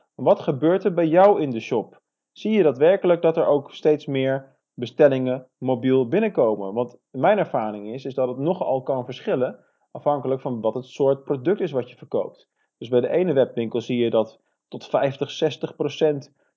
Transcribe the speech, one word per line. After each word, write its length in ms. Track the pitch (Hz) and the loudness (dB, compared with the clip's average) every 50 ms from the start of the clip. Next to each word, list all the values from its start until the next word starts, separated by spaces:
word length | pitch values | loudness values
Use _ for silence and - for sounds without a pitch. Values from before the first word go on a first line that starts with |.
| _ _ _ | _ _ _
Wat 240 | - 127 147 196 202 | -4 0 2 2 2
gebeurt 440 | - - 151 127 135 160 180 190 190 | 0 -4 -4 0 2 2 2 2 0
er 100 | 208 175 | -2 0
bij 140 | 165 170 160 | 0 0 2
jou 340 | 151 175 190 202 202 - | 6 6 6 6 6 4
in 80 | 156 139 | 0 -2
de 100 | 120 113 | -4 -6
shop? 420 | 107 - 135 113 95 - - _ _ _ _ _ _ _ | -4 -2 -2 -4 -4 -4 -10 _ _ _ _ _ _ _
Zie 200 | _ - - 208 | _ -8 -4 0
je 120 | 220 214 180 | 2 4 4
daadwerkelijk 580 | 151 127 123 147 165 190 196 196 180 175 165 | 4 4 4 4 4 4 4 2 2 2 2
dat 160 | 165 165 160 170 | 2 2 2 2
er 80 | 151 | 2
ook 280 | - 147 143 135 - - | 2 2 2 0 -4 -12
steeds 320 | - - 156 151 147 - | -2 2 2 2 2 0
meer 500 | - 139 135 131 135 135 139 135 - _ _ _ _ _ | -4 -2 -2 0 0 -2 -2 -4 -10 _ _ _ _ _
bestellingen 720 | - 120 113 - - 156 143 135 131 127 127 127 131 127 - _ _ | -10 -10 -8 2 4 4 6 6 2 0 -2 -4 -4 -8 -14 _ _
mobiel 500 | - 127 131 120 113 131 131 131 131 117 | -4 -2 -2 0 2 2 2 2 2 2
binnenkomen? 640 | 131 196 226 220 214 - 135 113 107 101 98 98 98 | 0 0 0 0 2 2 2 2 2 0 -4 -6 -4
Want 260 | 117 123 120 - _ _ _ | -4 -4 -4 -8 _ _ _
mijn 260 | - 131 135 180 214 208 | -6 0 2 2 2 2
ervaring 560 | 170 - - 131 110 110 104 104 101 107 113 | 0 -2 -2 -4 -4 -4 -6 -8 -10 -12 -12
is, 120 | 135 139 | -10 -10
is 80 | 143 127 | -8 -4
dat 140 | - 131 123 | -2 -2 -2
het 100 | 123 127 | -2 -2
nogal 440 | 139 160 185 185 - - 135 135 | -2 -2 -2 -2 -2 -4 -4 -4
kan 240 | - - 139 131 120 | -2 -4 -4 -4 -6
verschillen 540 | 120 127 - - - 190 139 123 131 110 - _ _ _ _ _ _ | -8 -12 -10 -6 -4 -2 -2 -2 -4 -6 -10 _ _ _ _ _ _
afhankelijk 500 | - 131 - 151 147 143 131 131 131 131 | -18 -4 -2 -2 -2 0 -2 -4 -4 -4
van 200 | - 143 127 113 | -4 -6 -6 -2
wat 120 | 107 110 110 | -2 -2 -2
het 120 | 131 120 | -2 -8
soort 380 | - - - 143 135 139 139 - | -10 -4 0 2 2 2 0 -2
product 360 | - 147 135 123 156 196 214 | -4 -6 -4 -2 -2 -2 -2
is 120 | 208 165 | -2 -4
wat 180 | 139 131 117 - | -4 -6 -6 -6
je 60 | - | -12
verkoopt. 540 | - - - - 113 92 - - _ _ _ _ _ _ _ _ _ | -20 -12 -6 -4 -4 -4 -4 -8 _ _ _ _ _ _ _ _ _
Dus 120 | 127 117 | -6 0
bij 120 | 127 123 | 0 0
de 80 | 123 - | 2 2
ene 240 | - 160 185 185 147 | 0 0 0 2 2
webwinkel 480 | 135 123 - - 123 117 110 113 117 | 2 2 0 0 -4 -6 -4 -4 -6
zie 160 | 110 - 127 120 | -4 -4 -2 0
je 120 | 120 117 | 0 2
dat 320 | 113 113 110 110 - _ _ _ _ _ _ _ | 2 0 0 -2 -6 _ _ _ _ _ _ _
tot 180 | - 120 - | -16 -16 -8
vijftig, 460 | - - 143 131 139 135 - 143 - | -4 -2 0 0 -2 -2 -4 -8 -8
zestig 440 | - - 160 156 143 - - 156 - | -4 -2 -2 -2 -2 -4 -10 -12 -8
procent 580 | - 156 147 139 - 160 156 151 143 139 - _ _ _ _ _ | -6 -6 -6 -2 0 0 0 0 -2 -8 -14 _ _ _ _ _